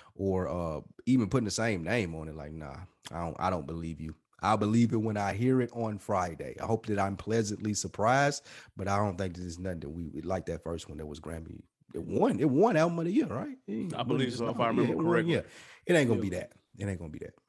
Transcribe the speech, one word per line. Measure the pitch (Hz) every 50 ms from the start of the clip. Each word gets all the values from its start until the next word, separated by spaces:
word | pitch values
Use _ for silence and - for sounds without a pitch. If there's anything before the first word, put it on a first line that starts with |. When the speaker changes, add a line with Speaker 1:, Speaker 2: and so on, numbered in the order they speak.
| - - _
Speaker 1:
or, | - 98 98 92 92 90 69
uh, | 80 87 87 82 76 73 - - - - - -
even | 131 127 110 92
putting | - 131 117
the | 101
same | - - 110 117 107 87 80
name | 85 113 123 101 85 80
on | 80 78 78
it, | 76
like, | 78 73 76 78
nah, | 80 76 71 69 - 92 - _ _ _ -
I | - 85 85
don't, | 85 76 -
I | - 92
don't | 95 87 71
believe | 67 82 85 85 80 80 76
you. | 80 80 80 - _ _ _ _ 85
I'll | 98 110 104
believe | 104 104 110 117 117 110 120
it | 110
when | 107 110 104 104
I | 101 98 101
hear | 101 120 127 131 127
it | 120 117 -
on | 120 113 110 107 101
Friday. | - - 104 92 90 87 82 71 73 65 58 -
I | -
hope | - 113 110 - 107
that | 104 98
I'm | 98 98 98 95
pleasantly | - 104 110 117 110 101 107 - 95 107 104
surprised, | - - 90 - - 101 113 127 135 143 143 147 - - - - - - - _ -
but | 95 98
I | 101 101
don't | 104 104 92 87
think | 98 92 82
this | 90 90
is | 90 82 85
nothing | 92 95 90 82
that | 67 71
we, | 78 85 85 76 -
we | 73
like | - 87 95 92 - -
that | 82 85 -
first | 73 85 82 - -
one | 76 76
that | 78
was | 76 76 76
Grammy. | 78 76 82 82 82 - - - - _ _ _ _ _ -
It | - 82
won. | 82 85 120 190 269 - -
It | - 156
won | 127 143 202 233 208 151
album | 160 175 170 165
of | 165
the | 170
year, | 202 277 285 160
right? | - 127 - 294 254 - _ -
It | 202 220 208 175 -
Speaker 2:
I | -
Speaker 1:
won | 120 120
Speaker 2:
believe | 127 127 127 123
Speaker 1:
just | 120 -
Speaker 2:
so, | 117 113
if | 117 120
Speaker 1:
now. | 123
Speaker 2:
I | 117
remember | 113 117 120 117
Speaker 1:
Yeah, |
it | - 160
won, | 160
Speaker 2:
correctly. | 170 170 - - 170 160
Speaker 1:
yeah. | 107 - - - - - - - - _ -
It | 175
ain't | 160 139 120
gonna | 113 98
Speaker 2:
Yeah. | 95 98
Speaker 1:
be | 87
that. | 87 85 - - _ _ _ _ -
It | 98
ain't | 101 95 82
gonna | 85 78
be | 73 -
that. | - - - _ _